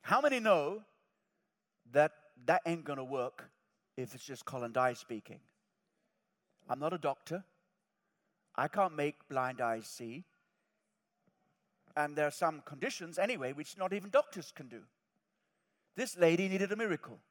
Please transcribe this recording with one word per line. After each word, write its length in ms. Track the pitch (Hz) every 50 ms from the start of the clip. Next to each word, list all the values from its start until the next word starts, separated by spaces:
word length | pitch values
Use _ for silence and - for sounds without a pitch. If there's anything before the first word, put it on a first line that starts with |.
how 180 | - - 196 247
many 180 | 285 294 269 247
know 440 | 220 220 196 165 143 147 196 220 214 _ _ _ _ _ _ _ _ _ _ _ _ _ _ _ _ _ _ _ _ 117
that 200 | 120 143 147 156 - _ _ - _ - 123
that 160 | 123 170 185 -
ain't 180 | 165 170 165 147
gonna 180 | 151 143 135
work 480 | 131 127 139 131 123 131 - - - - _ _ _ _ _ _ _ _ _
if 180 | - 127 110 -
it's 100 | 127 -
just 200 | - 135 - -
Colin 280 | - 135 131 120 120
Dye 200 | 113 127 127 127
speaking? 480 | 123 - - - 117 107 - - 104 - _ _ _ _ _ _ _ _ _ _ _ _ _ _ _ _ _ _ _ _ _ _ _ _ _ -
I'm 100 | 123 131
not 140 | 147 160
a 60 | 185 170
doctor. 460 | 147 151 135 _ _ - 160 190 196 _ _ _ _ _ _ _ _ _ _ _ _ _ _ _ _ _ _ _ _ _ _
I 140 | - 131 147
can't 260 | - 202 196 180 156
make 320 | 151 147 147 147 _ - _
blind 340 | 143 135 127 127 127 123
eyes 240 | 127 117 113 113 110
see. 380 | - - - 120 117 117 151 185 _ _ _ _ _ _ _ _ _ _ _ _ _ _ _ _ _ _ _ _ _ _ _ _ _ _ _ _ _ _ _ _ _ _
And 180 | 151 147 147 147
there 120 | 151 151
are 60 | 147
some 280 | - - 175 160 156 147 -
conditions 520 | - 147 135 175 262 - - 180 165 160 170
anyway, 340 | 190 214 254 190 135 127
which 260 | 139 143 151 - - 190
not 160 | 190 185 190
even 160 | 202 185 202
doctors 420 | 185 269 294 - - 185 151 - -
can 140 | - 147 123
do. 140 | 120 113 - _ _ _ _ _ _ _ _ _ _ _ _ _ _ _ _ _ _ _ _ _ _
This 220 | - 247 240 - 180
lady 300 | 175 160 165 175 196 190
needed 220 | 190 190 196 185
a 60 | 208
miracle. 420 | 208 226 208 170 147 - - 113 - _ _